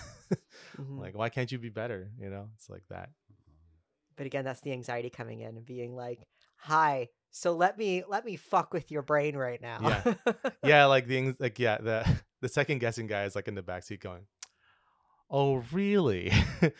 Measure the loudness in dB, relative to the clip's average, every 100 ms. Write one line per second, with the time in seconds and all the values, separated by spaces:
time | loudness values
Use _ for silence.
0 | -10 -18 -6 -6 _ -20 -20 -16 -12 -12
1 | -10 -4 -4 -2 -4 -6 -8 -8 -6 -8
2 | -10 -12 -12 -10 -12 -18 -18 -18 -14 -14
3 | -14 _ _ _ _ _ _ _ _ _
4 | _ -14 -8 -6 -6 -8 -8 -8 -6 -6
5 | -6 -10 -12 -12 -12 -14 -12 -10 -10 -10
6 | -10 -12 -16 _ _ _ 0 4 4 2
7 | -4 _ _ -4 -2 2 2 2 -2 -2
8 | -2 -6 -6 -10 -2 0 0 -4 -4 -6
9 | 0 2 2 -2 -4 -6 -10 -2 0 2
10 | 2 0 0 -2 -4 0 6 8 10 6
11 | 4 0 0 -2 -4 0 0 0 0 0
12 | 2 0 -4 _ -2 0 0 0 -2 -2
13 | -4 -4 -4 -4 -6 -8 -8 -10 -10 -12
14 | -12 -14 -18 _ -20 _ _ _ _ _
15 | _ _ _ 2 2 2 -2 0 4 4
16 | 4 2 2 4 2 2 2